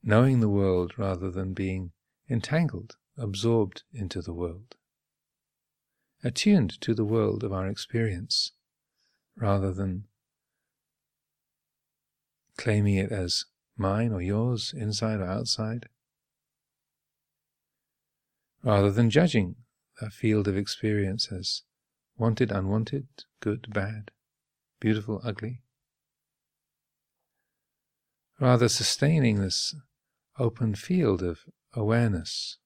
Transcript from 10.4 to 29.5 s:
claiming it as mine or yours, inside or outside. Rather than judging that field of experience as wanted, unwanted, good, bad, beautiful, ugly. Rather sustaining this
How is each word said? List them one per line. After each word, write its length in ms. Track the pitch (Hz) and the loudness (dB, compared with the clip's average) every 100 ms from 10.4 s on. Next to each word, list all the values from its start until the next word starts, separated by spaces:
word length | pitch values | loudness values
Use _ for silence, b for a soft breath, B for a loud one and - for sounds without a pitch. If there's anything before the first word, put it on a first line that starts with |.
| _ _ _ _ _ _ _ _ _ _ _ _ _ _ _ _ _ _ _ _ _ - | _ _ _ _ _ _ _ _ _ _ _ _ _ _ _ _ _ _ _ _ _ -6
claiming 380 | - 104 104 98 | 0 2 4 2
it 160 | 98 | 0
as 340 | 85 90 - - _ _ - | -4 -4 -4 -6 _ _ -4
mine 340 | 98 101 117 | -2 0 0
or 100 | 104 | -2
yours, 520 | 87 101 120 120 - - | -2 0 0 -2 -6 -6
inside 460 | 107 104 110 107 | -4 -2 -2 -2
or 60 | 92 | -4
outside. 600 | 98 120 - 110 117 - _ _ _ _ _ _ _ _ _ _ _ _ _ _ _ _ _ _ _ _ _ _ _ _ _ _ _ | -4 -4 -4 -4 -6 -10 _ _ _ _ _ _ _ _ _ _ _ _ _ _ _ _ _ _ _ _ _ _ _ _ _ _ _
Rather 300 | 131 104 101 | 2 4 4
than 180 | 98 117 | 4 4
judging 460 | 120 170 127 92 - - _ _ - | 6 4 4 0 -6 -20 _ _ -14
that 120 | 107 | -14
field 360 | - 113 107 101 | -4 0 2 2
of 100 | 98 | 0
experience 720 | 101 - 110 104 95 101 - | -2 -4 -2 0 -2 -2 -6
as 320 | 92 - - _ _ _ _ _ _ | -6 -8 -8 _ _ _ _ _ _
wanted, 340 | 113 110 123 | 0 2 0
unwanted, 560 | 101 95 107 110 139 - - - _ | 0 0 -2 -2 -6 -10 -18 -20 _
good, 280 | - 107 110 | -4 -4 -4
bad, 380 | 104 98 110 104 _ _ _ _ _ _ _ | -6 -4 -8 -14 _ _ _ _ _ _ _
beautiful, 400 | 110 107 107 104 | 0 0 -2 -6
ugly. 380 | 120 104 110 123 _ _ _ _ _ _ _ _ _ _ _ _ _ _ _ _ _ _ _ _ _ _ _ _ _ _ _ _ | -6 -8 -10 -12 _ _ _ _ _ _ _ _ _ _ _ _ _ _ _ _ _ _ _ _ _ _ _ _ _ _ _ _
Rather 280 | 127 123 117 | 4 6 6
sustaining 720 | - 110 - 143 160 127 104 | 2 -2 0 2 4 4 4
this 340 | 95 | 0